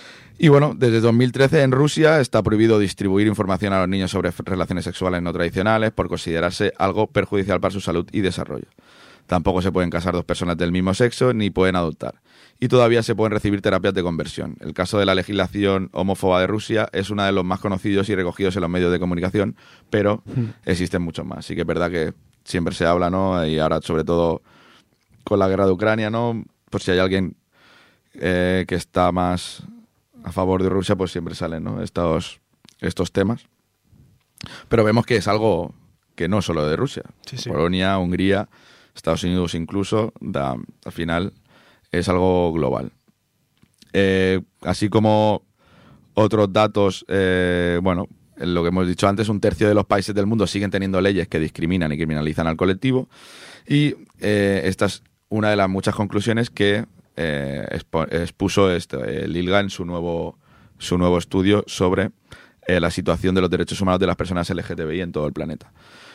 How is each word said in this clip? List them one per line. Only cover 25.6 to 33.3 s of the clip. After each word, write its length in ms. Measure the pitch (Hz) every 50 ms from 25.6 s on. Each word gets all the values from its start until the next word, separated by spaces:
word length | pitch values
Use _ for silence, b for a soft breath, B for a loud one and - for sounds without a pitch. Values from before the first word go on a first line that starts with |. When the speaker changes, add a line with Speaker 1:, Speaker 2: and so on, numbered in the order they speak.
| 98
Speaker 1:
de 60 | 95
Ucrania, 380 | 92 90 107 107 110 110 110 107
¿no? 340 | 110 113 117 120 117 113 - - _ _ _ _
Por 120 | - 101
si 100 | - -
hay 80 | 92 90
alguien, 360 | 92 92 95 95 95 82 - - _ _ b b b b b b b b b b b _ _
eh, 500 | - - 90 90 90 90 90 92 92 90 -
que 80 | 92
está 360 | 87 - - - 95 90 90
más 520 | 90 92 90 87 90 90 - - - - - - 233 - - _ _ _ _ _ _ - -
a 80 | 87
favor 320 | 82 95 92 92 92 92 92
de 60 | 92
Rusia, 260 | 92 98 95 92 104
pues 160 | 92 95 85
siempre 240 | - 87 82 82 82
salen, 280 | - 87 82 82 80 82
¿no? 180 | 92 98 95
Estos, 580 | 92 87 - 87 87 85 80 82 85 - - - _ _ _ _ _ - _ _
estos 300 | - 82 80 - 90 87
temas. 340 | - - 98 98